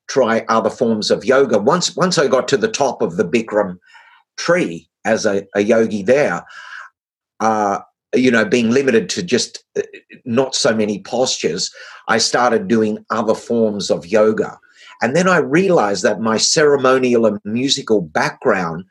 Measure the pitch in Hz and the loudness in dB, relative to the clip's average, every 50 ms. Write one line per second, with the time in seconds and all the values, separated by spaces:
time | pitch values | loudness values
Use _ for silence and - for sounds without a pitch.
0 | _ - - 135 123 110 113 113 - - 113 113 104 107 - - 123 113 113 107 | _ -4 0 0 2 2 0 0 0 0 0 0 0 0 -2 -2 -2 -2 -2 -2
1 | 98 - 107 - 95 101 127 139 139 113 117 104 104 127 165 180 - - - - | -2 0 -2 0 0 2 2 2 2 2 2 0 2 2 0 0 0 -2 -2 -2
2 | 175 185 180 170 143 123 127 123 - - 135 113 107 110 - - 143 123 117 - | -2 0 0 0 0 2 2 0 0 0 0 0 0 0 -2 0 -2 -2 -2 -2
3 | 117 90 80 92 101 85 123 113 - - 104 104 101 92 90 - _ _ - - | -4 -4 -2 -2 -2 -2 -2 -4 -2 -2 -2 -2 -2 -2 -4 -12 _ _ -20 -20
4 | - _ _ _ _ _ _ - - 165 175 180 139 87 82 82 - _ _ _ | -20 _ _ _ _ _ _ -6 -2 0 0 0 0 -4 -6 -10 -14 _ _ _
5 | - 104 113 98 101 104 101 101 - - - 104 104 107 113 113 113 98 104 101 | -2 -2 0 0 0 0 -2 -2 -4 -4 -2 0 2 2 4 2 2 0 -2 -2
6 | 92 117 127 151 139 101 87 85 - - - - - - - - - - _ _ | 0 2 2 2 2 0 -2 -6 -8 -12 -18 -20 -20 -18 -18 -18 -18 -20 _ _
7 | _ _ _ _ _ _ _ - 107 113 110 107 104 101 98 - - - _ _ | _ _ _ _ _ _ _ -4 -2 0 0 2 0 0 -2 -4 -6 -12 _ _
8 | _ _ - 127 127 127 120 113 107 98 123 123 113 110 120 139 139 131 113 110 | _ _ -2 0 2 4 4 2 2 2 0 0 2 2 2 2 2 2 2 2
9 | 90 - - 107 92 87 120 123 - - - - _ _ - 101 - - - - | 0 -2 -4 -6 -4 -2 -2 -2 -2 -4 -10 -16 _ _ -8 -8 -8 -8 -10 -20
10 | - _ - - - 123 113 131 135 131 - - - 123 113 110 107 104 104 92 | -20 _ -20 -16 -8 -4 -2 -2 -2 -2 -2 -2 0 0 0 0 0 -2 -4 -6
11 | 98 - 123 117 131 123 - - - 82 80 - - - - - - - - - | -8 -6 -2 -2 -2 -2 -2 -2 -4 -4 -4 -4 -6 -8 -10 -14 -20 -20 -20 -12
12 | - - 110 113 - - - 127 120 123 113 107 98 92 117 110 110 107 107 107 | -6 -2 -2 0 0 0 0 2 2 2 2 0 0 0 2 2 2 0 -2 -4
13 | - - 110 110 113 110 107 - - - 117 117 110 107 101 101 92 - 101 85 | -6 -6 -4 -2 0 -2 -2 -2 -4 -4 -2 0 0 0 0 -2 -4 -2 -4 -4
14 | 82 87 110 107 107 110 107 95 - - - - _ _ _ _ - - - - | -2 0 2 2 4 4 2 0 -2 -6 -8 -16 _ _ _ _ -20 -20 -8 -4
15 | 117 120 135 170 185 185 180 160 131 127 143 175 196 190 175 143 104 101 101 92 | -2 0 0 2 2 2 2 2 2 2 2 2 2 4 2 2 2 0 0 0
16 | 104 117 104 107 113 113 110 107 - - - 160 151 147 143 131 127 127 131 131 | 0 -2 -2 0 -2 0 0 0 0 0 2 2 4 4 4 4 4 4 2 4
17 | 127 123 120 113 110 107 101 104 - 101 110 120 135 139 127 135 - - 110 101 | 2 2 2 4 2 2 0 -2 -6 -6 -4 -2 -2 -2 -2 -2 0 0 0 0
18 | 85 76 - 117 135 151 - - - 131 101 95 87 82 80 87 95 _ | 0 -2 -4 -2 -2 -2 -4 -4 -2 0 0 0 0 -2 -4 -6 -10 _